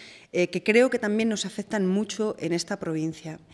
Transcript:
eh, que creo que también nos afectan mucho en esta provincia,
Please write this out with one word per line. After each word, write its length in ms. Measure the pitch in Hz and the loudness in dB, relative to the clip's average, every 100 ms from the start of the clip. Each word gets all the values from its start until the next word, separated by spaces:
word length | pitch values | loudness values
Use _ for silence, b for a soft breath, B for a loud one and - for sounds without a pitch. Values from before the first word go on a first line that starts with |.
| B B B | B B B
eh, 160 | 175 175 | 0 0
que 160 | 180 | 0
creo 260 | 202 220 254 | 2 6 6
que 100 | 247 | 2
también 280 | 208 214 226 | 0 0 0
nos 180 | 208 196 | -2 -4
afectan 400 | - 202 214 185 | -8 -4 0 2
mucho 520 | 196 214 - 214 - | 2 0 -2 -4 -2
en 140 | 165 | -2
esta 260 | 170 170 202 | -2 -2 -6
provincia, 640 | 170 160 160 156 156 156 - | -4 -2 -4 -6 -12 -16 -18